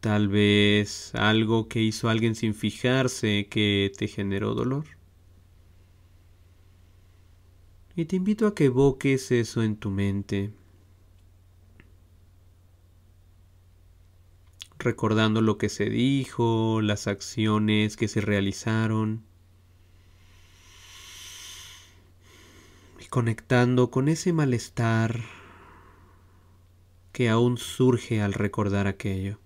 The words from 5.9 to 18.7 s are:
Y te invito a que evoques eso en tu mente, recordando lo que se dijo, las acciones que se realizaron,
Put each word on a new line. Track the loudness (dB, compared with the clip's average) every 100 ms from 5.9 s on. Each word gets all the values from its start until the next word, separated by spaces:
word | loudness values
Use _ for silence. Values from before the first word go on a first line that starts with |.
| -20 -20 -20 -20 -20 -20 _ -20 -20 -20 -20 -20 -20 -20 -20 -20 -20 -20 -20 -14 -8
Y |
te | -4
invito | -2 -2 0 0
a |
que | 4 2
evoques | 6 2 2 0 0 0
eso | 0 0 0
en | -2
tu | -2 -4
mente, | -2 0 -2 -4 -4 -4 -10 -20 -20 -20 -20 -20 -20 -20 -20 _ -20 -20 -20 -20 -20 _ -20 -20 -20 _ _ _ _ _ _ _ -20 -20 _ -20 _ -20 _ -20 -20 -20 _ -20 -20 -20 -20 -20 -6
recordando | -4 -2 0 2 2 2
lo | 2 0
que | -4
se | -2 -2
dijo, | 0 0 0 -4 -2 -2 0 0 0
las | 0 -2 -4
acciones | -6 -8 -2 0 2 2 2 0 -2
que | -2
se | -2
realizaron, | 0 0 0 -4 -4